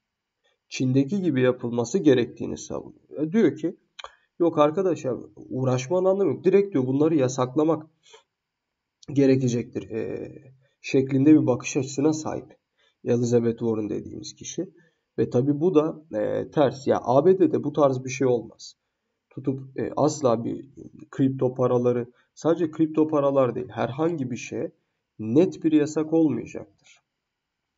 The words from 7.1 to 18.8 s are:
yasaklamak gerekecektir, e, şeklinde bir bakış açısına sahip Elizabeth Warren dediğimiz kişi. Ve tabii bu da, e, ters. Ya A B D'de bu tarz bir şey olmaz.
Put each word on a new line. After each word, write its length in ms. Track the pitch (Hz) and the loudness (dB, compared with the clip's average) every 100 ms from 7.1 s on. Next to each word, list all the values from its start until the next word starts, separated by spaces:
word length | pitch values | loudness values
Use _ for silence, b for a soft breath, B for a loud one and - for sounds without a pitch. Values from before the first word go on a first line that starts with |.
yasaklamak 720 | 160 127 131 127 139 151 160 - _ b b b _ _ _ _ _ _ _ - | 4 0 0 -2 0 0 0 -6 _ b b b _ _ _ _ _ _ _ -4
gerekecektir, 800 | 139 135 131 123 120 127 107 98 | 2 4 4 2 -2 -4 -10 -8
e, 380 | 113 98 104 - - - _ _ _ | -6 -6 -8 -10 -16 -20 _ _ _
şeklinde 520 | - 135 131 135 143 | 0 0 2 2 6
bir 140 | 151 127 | 6 6
bakış 300 | 120 - 151 | -2 -2 -4
açısına 360 | 131 - 151 | -4 0 0
sahip 440 | 156 110 - - _ _ _ _ _ | 0 -4 -8 -10 _ _ _ _ _
Elizabeth 540 | - 120 120 120 117 117 | -2 0 2 2 2 -2
Warren 320 | 117 110 104 | -2 -2 -4
dediğimiz 440 | 98 98 - - | -6 -8 -14 -16
kişi. 360 | - - - 185 b b b b - | -16 -12 -10 -10 b b b b -4
Ve 120 | 117 | 0
tabii 300 | 123 139 147 | 0 0 0
bu 140 | 175 | 2
da, 300 | 151 160 160 - 107 | 2 2 -6 -8 -4
e, 320 | 104 107 107 | -2 -4 -4
ters. 360 | 156 131 123 - | 0 0 0 0
Ya 140 | 104 | 0
A 220 | - 131 170 | 4 4 4
B 120 | 185 | 4
D'de 260 | 170 123 | 4 2
bu 80 | 143 | -2
tarz 320 | 147 143 127 | 2 2 2
bir 60 | 131 | -6
şey 160 | - 131 | -2 0
olmaz. 500 | 120 107 - - _ | 0 -4 -18 -20 _